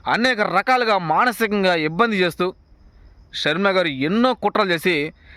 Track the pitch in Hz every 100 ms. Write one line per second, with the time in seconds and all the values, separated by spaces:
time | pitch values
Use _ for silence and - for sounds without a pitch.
0 | - 160 247 226 208 185 202 254 226 196
1 | 165 165 247 208 220 208 190 175 156 170
2 | 233 202 180 - 180 - _ - - -
3 | - - - - 147 160 202 185 170 135
4 | 143 214 254 247 202 208 196 165 185 160
5 | 151 - -